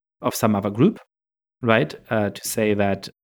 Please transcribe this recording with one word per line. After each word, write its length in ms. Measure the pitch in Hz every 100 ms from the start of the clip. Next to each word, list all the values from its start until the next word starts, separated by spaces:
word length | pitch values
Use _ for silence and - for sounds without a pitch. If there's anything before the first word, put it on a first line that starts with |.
| _ _
of 140 | - -
some 200 | 113 101
other 140 | 101
group, 300 | 104 156 - - _ _ _ _ _
right? 320 | 117 113 151 - -
Uh, 180 | 113 101
to 180 | - -
say 280 | - 107 101
that 340 | 101 95 - -